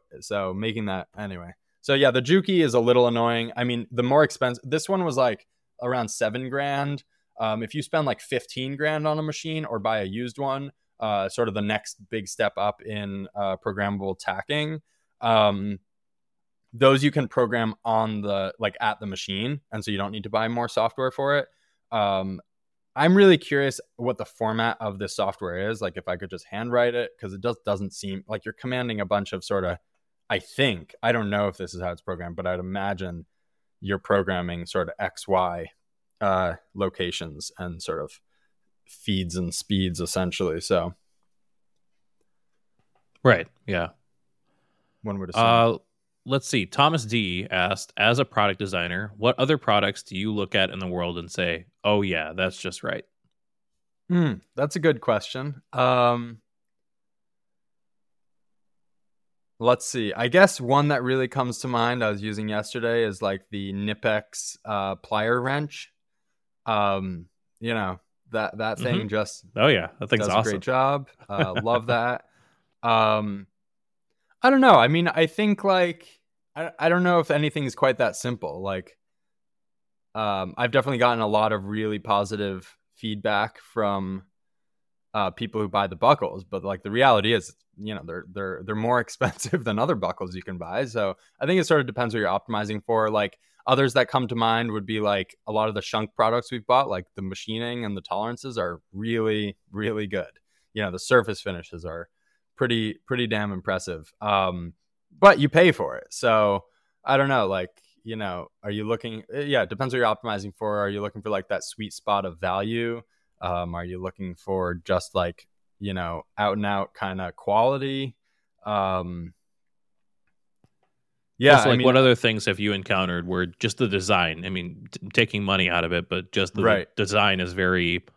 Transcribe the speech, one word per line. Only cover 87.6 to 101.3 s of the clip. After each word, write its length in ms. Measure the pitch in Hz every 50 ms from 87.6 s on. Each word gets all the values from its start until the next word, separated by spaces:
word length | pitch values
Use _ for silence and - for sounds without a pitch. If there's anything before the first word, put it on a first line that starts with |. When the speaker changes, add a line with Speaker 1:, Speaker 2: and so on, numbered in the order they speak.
| _ _ _
Speaker 1:
you 160 | - 104 107 107
know, 60 | 98 151
they're, 200 | 165 82 90 - 92
they're, 300 | 90 101 98 95 92 - 92
they're 100 | 101 107
more 240 | 107 110 117 123 123
<laughs> 60 | 117
expensive 580 | - - - 131 123 - - - - - 165 113
than 160 | 117 104 107
other 160 | 120 156 160
buckles 400 | 104 92 87 - - 98 90 90
you 80 | 92 -
can 140 | - 92
buy. 280 | 87 87 82 90 117 139
So 320 | 123 110 117 101 95 92 - _ _ _ _
I 60 | 131
think 140 | 143 180 185
it 60 | 160
sort 160 | - 165 147
of 60 | 135
depends 260 | 120 104 123 120 113 110
what 60 | 113
you're 100 | 104 87
optimizing 540 | 95 101 - - 113 104 107 104 107 104 -
for. 260 | - 117 110 110 107
Like, 280 | 107 107 104 98 - _ _ _ _ _ _
others 260 | - 131 131 139 131 117
that 140 | 135 123 -
come 180 | - 135 127
to 80 | 104 120
mind 360 | 117 113 113 113 113 117 117
would 160 | 107 107 98
be, 140 | 98 110 107
like, 340 | 107 101 101 98 92 - - _ _
a 60 | -
lot 180 | 107 107 110 110
of 60 | 104
the 60 | 104 -
Shunk 320 | - - 110 107 107 _
products 360 | - 113 113 117 120 120 -
we've 140 | 131 117 104
bought, 240 | - 123 131 139 120
like, 160 | 98 92 92 _ _
the 60 | 101
machining 640 | 98 95 98 - - 110 110 113 120 120 120 120 117
and 100 | 104 101
the 60 | 95
tolerances 560 | - - 90 98 107 120 165 - - 135 120
are 240 | 110 92 87 85 82 _ _
really, 640 | - 95 110 113 113 113 110 110 107 107 104 101 98 _ _ _
really 380 | 101 101 107 113 110 107 107
good. 320 | 95 98 95 - - _ _ _ _ _ _ _ _ _
You 80 | 110
know, 80 | 104 95
the 80 | 87 90
surface 420 | - - 131 123 104 110